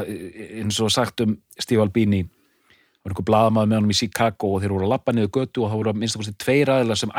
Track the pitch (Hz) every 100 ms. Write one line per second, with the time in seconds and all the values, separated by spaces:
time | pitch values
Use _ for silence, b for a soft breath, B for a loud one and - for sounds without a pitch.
0 | 101 101 90 95 101 110 107 104 110 123
1 | 123 - 110 110 _ - - 113 104 117
2 | 110 98 87 - _ _ _ _ _ _
3 | - 95 98 107 113 110 107 110 104 98
4 | 107 - 117 - 101 98 98 98 95 131
5 | - 117 104 135 131 - 107 110 110 104
6 | 113 107 104 104 - 139 135 135 117 107
7 | 107